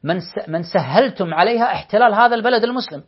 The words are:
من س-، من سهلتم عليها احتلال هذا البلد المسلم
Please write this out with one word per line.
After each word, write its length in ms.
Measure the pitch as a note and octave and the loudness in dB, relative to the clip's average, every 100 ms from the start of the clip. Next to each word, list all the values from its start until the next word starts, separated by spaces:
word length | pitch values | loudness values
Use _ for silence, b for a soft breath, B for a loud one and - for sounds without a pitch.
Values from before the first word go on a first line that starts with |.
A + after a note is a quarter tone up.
من 160 | C#3+ F3+ | -2 -4
س-، 300 | - - - | -4 -10 -6
من 140 | D#3+ | -6
سهلتم 680 | E3+ F#3 C3 E3+ C4 - F3 | -2 -2 2 2 2 0 -4
عليها 400 | D#3+ G3 A#3 A#3 | 0 0 2 0
احتلال 400 | E3+ - G#3 A#3+ | -2 -2 2 4
هذا 220 | G#3 A#3+ A#3 | 4 2 2
البلد 280 | A3+ A#3+ | 0 0
المسلم 400 | A#3 B3+ - C#3+ | 0 -4 -8 -14